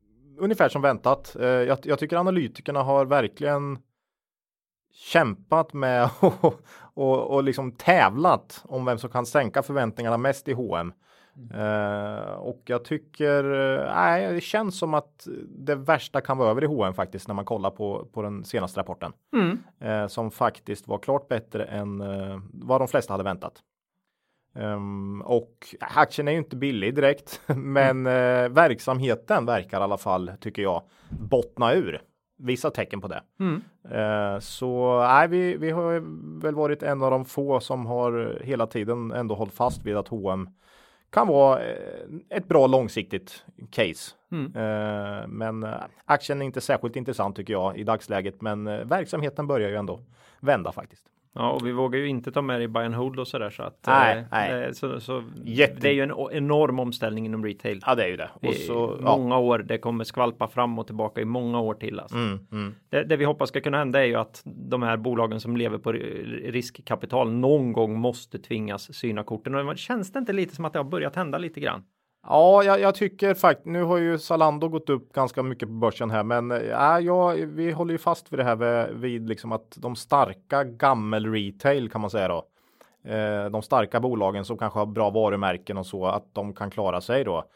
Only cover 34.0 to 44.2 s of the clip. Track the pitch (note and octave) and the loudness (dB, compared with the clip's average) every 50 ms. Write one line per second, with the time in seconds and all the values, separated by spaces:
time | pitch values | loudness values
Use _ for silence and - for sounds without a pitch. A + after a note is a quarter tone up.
34 | G#2+ G#2+ G#2+ G#2 G#2 G2+ G2 G2+ - - - - B2+ B2+ B2 B2 B2+ B2 B2 B2 | 0 0 0 0 0 -2 -4 -6 -8 -12 -10 -6 -4 -4 0 0 2 4 4 4
35 | A#2+ B2 C3 D3 E3 E3+ F3 F3+ F3+ F3+ E3 D#3 D#3 D#3+ D#3+ F3 E3+ E3+ E3+ E3 | 6 8 8 8 6 6 2 0 0 0 -2 -2 -2 -2 -2 0 0 0 -2 -2
36 | D#3+ D#3+ D#3 D#3+ D3+ D#3 D#3+ D#3 D#3 D#3 D3 D3+ D3+ D3 D3 D3 D3+ D3 C#3 C3+ | -4 -8 -12 -14 -14 -14 -8 -6 -4 -2 0 0 0 0 0 -2 -2 -2 0 0
37 | C3+ C3 C3 C3 C3 - - C#3+ C#3 C#3+ C3+ B2 - - C3 B2+ A#2 A#2 A#2+ B2 | 2 2 2 0 -2 -4 -6 -4 0 0 0 0 0 -4 -6 -6 -4 -4 -2 0
38 | B2 A#2+ A#2 A#2 A#2 G#2+ A2+ - - C3 C3+ A#2 A2+ A2+ - A2+ G2+ A2+ A#2+ A#2+ | 0 0 0 -2 -2 -4 -6 -8 -6 -4 -2 -2 -2 -2 -2 -4 -2 -2 -4 -4
39 | A#2 A2+ A#2 B2 A#2 G#2+ G#2 G2 A2+ G2+ - - A#2+ B2+ - - - G#2+ G#2 G#2 | -6 -6 -6 -6 -4 -4 -4 -4 -6 -6 -2 -2 -2 -2 -2 -4 -6 -4 -4 -4
40 | G2 - A#2 G#2+ F#2+ F#2+ F#2+ F#2+ F#2 F#2 - _ _ _ _ _ _ _ _ _ | -4 -4 -8 -4 -4 -2 -2 -4 -6 -8 -12 _ _ _ _ _ _ _ _ _
41 | _ _ - A3 A#3 F#3+ D3 C#3 C#3 C3+ C3 B2+ A#2 A2+ G#2+ - - - - - | _ _ 0 2 4 6 6 8 8 8 6 4 0 -4 -8 -8 -10 -12 -14 -14
42 | - - D#3 - - - - G3+ E3 - D#3+ D3 C3 C3 C3+ C3 A#2+ G2+ - A2+ | -14 -14 -16 -16 -12 -8 -6 -4 0 4 6 8 8 8 8 6 4 2 -2 -6
43 | F#2 - G2+ F#2 - - - - - - - - F#2+ - - A#2+ G#2+ F2 D#2 - | -4 -4 -6 -8 -8 -12 -20 -20 -20 -20 -20 -20 -20 -4 0 0 0 0 -2 -6
44 | - - - _ | -14 -16 -18 _